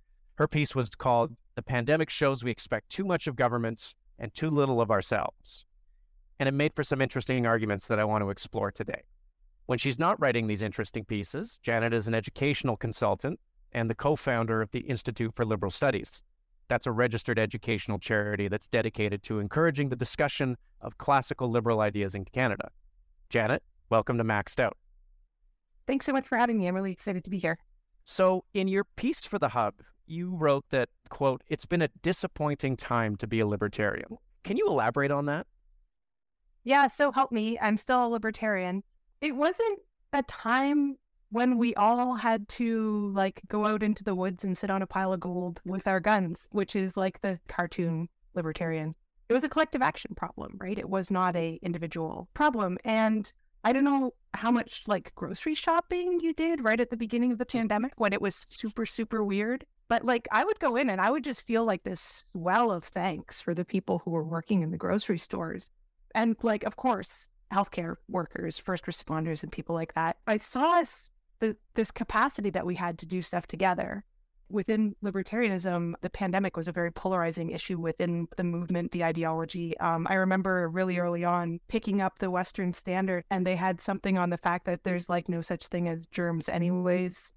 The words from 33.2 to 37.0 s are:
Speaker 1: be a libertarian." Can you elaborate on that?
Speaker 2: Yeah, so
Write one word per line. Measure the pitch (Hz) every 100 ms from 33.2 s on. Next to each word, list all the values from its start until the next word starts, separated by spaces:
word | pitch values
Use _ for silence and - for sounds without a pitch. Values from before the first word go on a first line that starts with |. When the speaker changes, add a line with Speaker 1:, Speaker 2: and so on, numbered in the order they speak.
| 110
Speaker 1:
be | 113
a | 107
libertarian." | 101 104 - 104 - - 226 _ _
Can | - 226
you | 415
elaborate | 143 113 143 139
on | 143 147
that? | 151 - _ _ _ _ _ _ _ _ _ _ _
Speaker 2:
Yeah, | 233 277 269
so | -